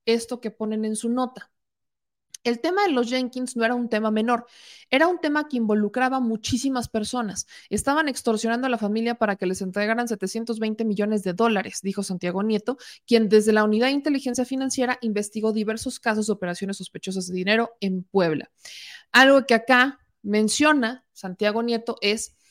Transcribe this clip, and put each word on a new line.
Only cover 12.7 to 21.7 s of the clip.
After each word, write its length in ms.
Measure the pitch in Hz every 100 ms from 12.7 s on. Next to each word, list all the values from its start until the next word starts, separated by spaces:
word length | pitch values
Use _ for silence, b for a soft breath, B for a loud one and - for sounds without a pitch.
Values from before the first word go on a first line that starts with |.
| 269 B B -
quien 220 | 233 214
desde 240 | 214 214
la 140 | 214 214
Unidad 220 | 214 262
de 60 |
Inteligencia 520 | 285 302 277 262 247 247
Financiera 540 | 262 269 269 247 247
investigó 500 | 226 208 208 220 214
diversos 480 | 220 214 226 262 -
casos 280 | 233 214 214
de 60 |
operaciones 440 | 202 180 175 196 196
sospechosas 500 | 185 - - 190 180
de 80 | 185
dinero 360 | 185 220 233 -
en 220 | 196 185
Puebla. 460 | 180 196 170 151 - _ B B B B B
Algo 340 | 240 269 277 269
que 100 | 226
acá 440 | 226 247 269 - _ _
menciona 840 | 202 208 214 - 302 294 226 254 _
Santiago 500 | - 190 185 208 214
Nieto 360 | 233